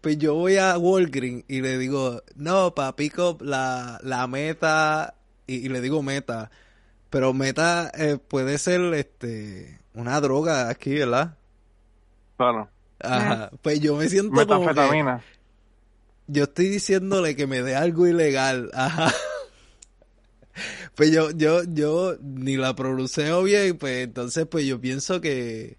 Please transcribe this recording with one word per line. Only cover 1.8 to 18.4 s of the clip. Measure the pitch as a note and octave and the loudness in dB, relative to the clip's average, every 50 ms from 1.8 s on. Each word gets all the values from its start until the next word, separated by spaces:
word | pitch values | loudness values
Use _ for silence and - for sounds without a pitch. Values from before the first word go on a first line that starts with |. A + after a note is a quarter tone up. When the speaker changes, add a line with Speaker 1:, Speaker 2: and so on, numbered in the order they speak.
| B2+ C3 C#3 C#3 C3 B2+ A#2+ A#2 - - - | -2 -2 -2 -2 -2 -2 -4 -6 -14 -18 -18
Speaker 1:
"No, | - C#3+ D#3+ F3+ G3 F#3+ F3+ F3 | -10 -4 0 2 2 2 2 0
pa, | - C#3 C3+ B2+ | -2 -4 -4 -4
pick | - C#3+ D3+ - - | -4 -4 -4 -2 0
up | F3+ F3 E3+ - - | 0 0 -2 -4 -6
la, | C#3 C#3+ C3 C3 C3 B2+ B2+ B2 B2 A#2+ A2 - | -4 -4 -2 -2 -2 -4 -6 -8 -10 -12 -12 -8
la | C3 C3 B2 B2+ B2+ | -6 -4 -4 -2 -2
meta", | B2+ C3+ D3 D#3 D#3+ D#3 - D#3+ D#3 D#3 D#3 D#3 D#3 D#3 D#3+ - - _ _ _ _ _ _ | -4 -4 -4 -4 -4 -2 0 2 2 4 2 2 2 0 -4 -6 -10 _ _ _ _ _ _
y, | - C3 | -8 -8
y | B2+ A#2 C3 | -6 -6 -4
le | C3 B2+ | -4 -4
digo | B2 C3 D3 D#3 C#3+ | -2 -2 -2 -2 -2
meta. | C3+ C3+ C#3 C3 - A#2+ A2+ A2 A2 _ _ _ _ _ _ _ _ _ _ _ _ | -2 -4 -6 -6 -6 -8 -8 -8 -12 _ _ _ _ _ _ _ _ _ _ _ _
Pero | - C#3 C3 C3+ C3 | -2 0 2 2 2
meta, | C3+ C3+ C3+ C3 C#3+ D#3+ E3+ F3 F3 E3+ D#3 - | 2 0 -2 0 2 2 2 2 0 -2 -6 -6
eh, | - D#3 D3+ D3 | -2 -2 -2 -2
puede | C3+ _ _ - C#3 C3 C3 C#3+ D3 | -2 _ _ -2 -2 0 0 -2 -2
ser, | - - F3+ F3+ F3+ F3 E3 | 0 0 2 2 2 0 0
este, | D3 C#3 - _ _ - A#2+ A2+ A2 G#2+ G#2+ F#2+ F#2 F#2+ - - - _ _ _ | -2 -4 -4 _ _ -10 -10 -8 -8 -10 -12 -12 -14 -16 -18 -20 -20 _ _ _
una | A#2 A#2+ A#2+ C3 D3+ | -10 -6 -2 0 0
droga | D3 C#3 C3 C#3 D#3 E3 D#3+ C#3 B2 A#2 | 2 2 2 2 2 2 2 0 0 -2
aquí, | B2 - - C#3+ C3+ | -2 -4 -4 -2 0
¿verdad? | D3 C#3+ B2 A#2+ B2+ D3+ E3+ D#3 _ _ _ _ _ _ _ _ _ _ _ _ _ _ _ _ _ _ _ _ | 0 0 2 2 2 0 0 -4 _ _ _ _ _ _ _ _ _ _ _ _ _ _ _ _ _ _ _ _
Speaker 2:
Claro. | _ B2+ B2 A#2+ A2+ G#2+ - _ _ _ _ _ _ | _ 2 2 2 0 -4 -8 _ _ _ _ _ _
Speaker 1:
Ajá. | - - B2+ B2+ - - A#2+ A2+ G#2+ G2 | -6 -2 0 0 2 0 0 -2 -4 -10
Speaker 3:
Meth. | - C3 | -14 -6
Speaker 1:
Pues | _ D#3 D3+ D3+ | _ -2 0 2
yo | D3+ D3+ D3 | 2 2 2
me | D3 D#3 D#3+ | 2 0 2
siento | F3+ G3 G3 G#3+ F#3+ C#3+ D3 | 2 0 0 2 4 4 4
como | - G#3 F#3+ | 4 4 2
que | F3+ | 4
Speaker 2:
Metanfetamina. | E3+ D3+ D3 C#3+ C3+ D3 D#3 D3 C3+ B2+ B2 - - - _ _ _ _ _ _ _ _ _ _ _ _ _ _ _ _ _ _ - | 2 4 4 4 4 4 2 2 0 -2 -4 -8 -16 -20 _ _ _ _ _ _ _ _ _ _ _ _ _ _ _ _ _ _ -4
Speaker 1:
yo | D3 C#3+ C#3+ | -2 0 0
estoy | C#3+ - - F3 F#3+ | 0 0 0 0 2
diciéndole | G3 G3+ - - G3 F#3+ F#3 F#3+ G3 F#3+ F3+ D#3+ D3 | 2 -2 0 0 0 0 2 0 0 0 0 0 -2
que | C3+ D3 C3+ | -2 -2 -2
me | C3+ B2+ B2 | -2 -2 -2
dé | C3 C3 | 0 0
algo | C3+ D#3 F3 E3 D#3+ F3+ | 0 2 0 4 4 4
ilegal. | F3 E3+ E3+ D#3+ D3+ C#3 C3+ | 4 6 4 4 4 4 2